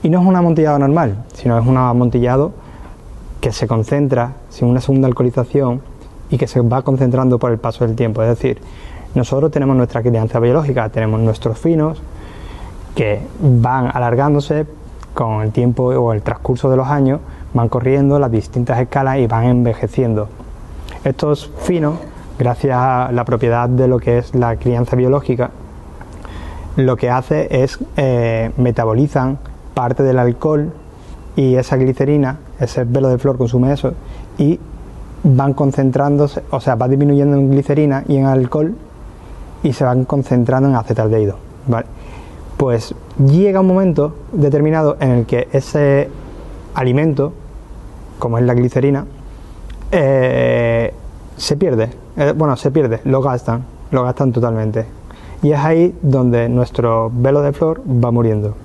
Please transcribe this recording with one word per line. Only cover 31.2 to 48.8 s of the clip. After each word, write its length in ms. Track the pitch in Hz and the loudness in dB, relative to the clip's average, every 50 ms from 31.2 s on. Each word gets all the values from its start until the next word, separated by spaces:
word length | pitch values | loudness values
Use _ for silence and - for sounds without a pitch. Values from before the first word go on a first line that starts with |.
| - - - | -18 -6 -2
y 200 | - 135 131 127 | 0 2 4 4
esa 220 | 127 123 - 143 | 2 2 0 0
glicerina, 640 | 131 131 131 131 - 139 135 147 147 139 131 139 - - - - - | 2 2 2 2 2 2 2 4 4 2 0 -2 -6 -12 -18 -6 -4
ese 240 | 139 117 - 135 127 | -4 -4 -2 -2 -2
velo 240 | 117 123 139 135 131 | 0 2 2 2 2
de 80 | 127 | 2
flor 220 | 120 127 143 131 123 | 2 2 0 0 2
consume 340 | 131 123 123 123 123 131 | 0 0 2 2 2 2
eso, 220 | 143 139 - 131 - - - - - - - - - | 2 0 -2 -4 -4 -6 -12 -14 -14 -14 -16 -14 -2
y 240 | - 147 143 170 - - - - - - - - - - - - - | 0 2 2 2 0 -4 -14 -16 -16 -16 -16 -16 -16 -16 -16 -16 0
van 320 | - 151 131 123 139 139 131 | 2 4 4 4 4 2 2
concentrándose, 880 | - 151 135 135 - 135 131 127 131 139 143 143 143 147 143 - - - - | 2 0 0 2 2 0 2 2 2 2 2 2 2 2 0 0 -6 -8 -4
o 100 | - 135 | -6 -2
sea, 140 | - 139 123 | 0 0 0
va 140 | 110 123 123 | 0 2 2
disminuyendo 500 | 135 135 143 143 143 143 139 143 143 139 | 2 4 4 4 4 4 4 4 4 4
en 120 | 139 135 | 4 4
glicerina 540 | 139 139 143 - 143 151 151 147 139 135 - | 4 2 2 2 2 2 2 2 2 0 0
y 100 | - 147 | 0 2
en 100 | 135 135 | 2 4
alcohol 480 | 135 135 131 127 123 - 151 156 160 226 - - - - - - - - - - - - - - - - - | 4 2 2 2 0 0 0 0 -2 -2 -8 -12 -20 -20 -20 -20 -20 -20 -20 -18 -18 -16 -16 -16 -18 -16 -4
y 100 | - 151 | -4 -4
se 120 | 123 - 143 | 0 0 0
van 200 | 127 123 127 127 | 2 2 2 0
concentrando 640 | - - 143 131 - - 123 120 113 127 131 135 139 | 0 -2 -2 0 0 2 2 2 2 2 2 2 2
en 80 | 135 | 2
acetaldehído, 600 | 120 110 - 120 113 110 110 110 110 107 101 95 - - - - - - | 2 0 0 -2 0 2 2 2 2 2 0 -2 -6 -14 -18 -20 -8 -2
¿vale? 200 | 131 120 113 117 - - - - - - - - - - - - - - | -2 -2 -2 -2 -8 -14 -16 -16 -16 -16 -16 -16 -16 -18 -18 -16 -16 -4
Pues 380 | - 143 131 120 113 110 - - - - - - - | -2 0 0 0 -2 -2 -6 -12 -14 -14 -16 0 2
llega 420 | 135 135 143 170 196 208 190 190 | 4 4 6 6 4 4 4 4
un 60 | 190 | 4
momento 480 | 185 185 190 190 185 156 143 143 151 165 - - - | 4 4 4 2 2 2 2 0 -2 -4 -10 -14 -8
determinado 640 | - 190 143 143 139 147 147 156 156 160 156 147 151 - | -2 0 2 2 2 2 2 2 2 2 2 0 0 0
en 100 | 143 135 | 0 2
el 160 | 123 120 113 | 2 2 2
que 220 | - - 120 127 - | 0 0 -2 -2 0
ese 560 | - 147 - - - 151 147 139 139 139 143 139 - - - - - - - - - - - - - | -2 -2 -2 0 0 2 4 4 4 2 2 -2 -6 -14 -16 -16 -16 -16 -16 -16 -16 -16 -16 -8 -6
alimento, 580 | 151 131 127 120 143 151 160 147 135 139 151 - - - - - - - - - - - - - - - - - - | -2 0 2 2 2 2 0 0 0 -2 -2 -4 -12 -18 -18 -18 -18 -18 -18 -18 -18 -18 -18 -18 -18 -18 -18 -10 -6
como 200 | - 120 120 117 | -4 -2 0 2
es 60 | 123 | 2
la 100 | 123 123 | 2 4
glicerina, 500 | 127 131 123 - 131 | 2 2 2 2 2